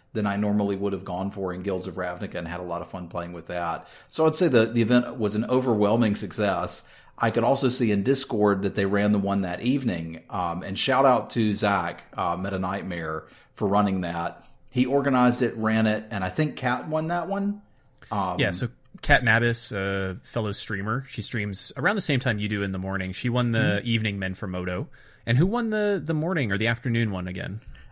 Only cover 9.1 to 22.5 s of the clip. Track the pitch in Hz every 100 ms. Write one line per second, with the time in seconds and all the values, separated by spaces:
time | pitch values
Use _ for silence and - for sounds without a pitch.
9.1 | 104 98 98 92 90 120 139 127 85 82
10.1 | 82 - 101 87 85 85 101 - 131 135
11.1 | 120 - - 107 101 107 98 85 80 -
12.1 | - 92 85 95 95 92 98 90 87 80
13.1 | 78 - - _ - 104 101 101 95 87
14.1 | 85 85 - - - - 123 127 139 139
15.1 | 127 123 117 120 113 110 110 110 107 -
16.1 | 104 92 - 156 - 127 123 170 156 160
17.1 | 175 170 196 202 202 - _ _ _ -
18.1 | 104 95 90 110 87 117 - _ - -
19.1 | 139 120 113 120 117 - 104 98 98 95
20.1 | 92 - - 110 98 - 98 101 120 135
21.1 | - 104 117 104 98 - - 151 214 -
22.1 | 135 131 107 104